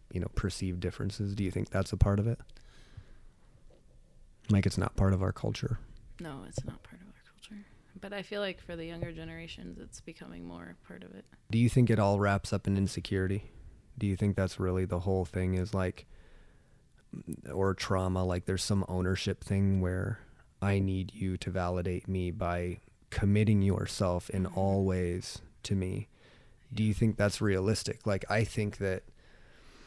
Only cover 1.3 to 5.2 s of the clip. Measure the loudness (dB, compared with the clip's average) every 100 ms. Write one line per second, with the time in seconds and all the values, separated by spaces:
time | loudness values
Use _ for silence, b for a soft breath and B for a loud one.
1.3 | -2 -2 -2 -2 -2 -2 2 4 4 2
2.3 | -2 -6 b b b b b b b b
3.3 | b b -20 -20 -20 -20 -20 -20 -20 -20
4.3 | -10 2 4 4 0 0 2 4 4